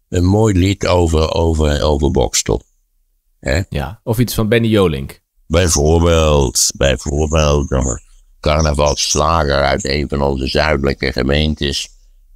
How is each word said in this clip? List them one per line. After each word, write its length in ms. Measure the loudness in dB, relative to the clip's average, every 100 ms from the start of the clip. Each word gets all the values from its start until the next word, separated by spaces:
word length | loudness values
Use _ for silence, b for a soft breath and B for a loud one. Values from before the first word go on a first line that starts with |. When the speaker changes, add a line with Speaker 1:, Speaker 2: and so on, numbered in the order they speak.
| _
Speaker 1:
een 160 | 0 2
mooi 320 | 2 2 2
lied 300 | 2 0 0
over, 460 | 2 2 2 0
over, 500 | 0 0 2 0 0
over 280 | 0 0 0
Bokstel. 500 | 0 0 -2 -4 -4 -6 _ _ _ _ _ _ _
Hè? 220 | -4 -4 -4
Speaker 2:
Ja, 320 | -6 -8 -10
of 160 | -6 -2
iets 140 | -2
van 160 | -2 0
Benny 180 | 0 2
Jolink. 540 | 2 2 0 -8 -14 _ _ -4
Speaker 1:
Bijvoorbeeld, 1200 | 0 2 2 2 4 4 2 4 2 0 0 -4 0
bijvoorbeeld 960 | -2 0 -4 -4 0 0 2 0 0
een 280 | -2 -2 -6 -12 -20 _ _
carnavalsslager 1200 | -2 0 0 2 0 0 -2 0 0 0 0 0
uit 220 | 0 -2 -2
een 240 | -4 -4
van 120 | -2
onze 260 | -2 -2 -2
zuidelijke 640 | -2 0 0 -2 -2 -4
gemeentes. 800 | -2 0 0 0 -2 -4 -6 -10 -16 _ _ _